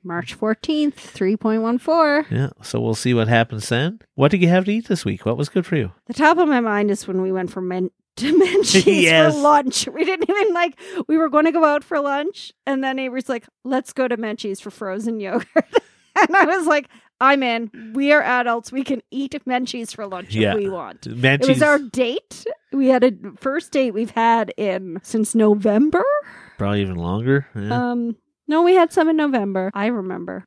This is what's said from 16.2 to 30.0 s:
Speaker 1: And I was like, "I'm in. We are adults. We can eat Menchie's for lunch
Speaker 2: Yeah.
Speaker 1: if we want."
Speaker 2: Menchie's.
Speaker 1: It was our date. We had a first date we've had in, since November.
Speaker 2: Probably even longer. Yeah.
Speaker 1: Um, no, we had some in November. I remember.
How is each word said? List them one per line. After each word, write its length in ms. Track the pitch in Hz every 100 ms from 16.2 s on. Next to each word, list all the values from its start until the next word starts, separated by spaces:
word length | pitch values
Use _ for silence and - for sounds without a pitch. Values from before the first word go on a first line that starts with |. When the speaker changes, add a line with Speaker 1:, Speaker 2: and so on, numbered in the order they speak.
Speaker 1:
And 140 | 359
I 120 | 381 311
was 200 | 370 320
like, 220 | 302 262 _ _ _
"I'm 240 | 262 285
in. 480 | 254 233 233 247 220
We 160 | 226 285
are 100 | 294
adults. 520 | - 247 240 233 226
We 100 | 262
can 200 | 262 262 _
eat 280 | 262 277 294 -
Menchie's 460 | 254 254 254 226
for 120 | -
lunch 300 | 208 185 180
Speaker 2:
Yeah. 160 | 107 107
Speaker 1:
if 20 | 98
we 100 | 98
want." 380 | 175 120 - -
Speaker 2:
Menchie's. 420 | 117 131 143 262
Speaker 1:
It 40 |
was 100 | 254
our 160 | 302 294
date. 680 | 262 247 240 294 _ - 440 571 _
We 160 | 277 262
had 160 | 254
a 80 | 247 185 202 214
first 340 | 269 285 -
date 220 | 285 254
we've 160 | 202 226
had 420 | - 226 226 208 -
in, 420 | 208 185 190 165
since 320 | - 220 208 226
November. 680 | 214 208 202 208 302 359 508 587 571 - - -
Speaker 2:
Probably 220 | 101 104
even 160 | 98 90
longer. 500 | 85 98 123 139 139
Yeah. 360 | 107 101 240 247
Speaker 1:
Um, 240 | 240 233 226 _ _ -
no, 140 | 311
we 100 | 349
had 180 | 370 330
some 160 | - 320
in 80 | 311
November. 540 | 294 254 202 190 185
I 120 | 196 208
remember. 580 | 240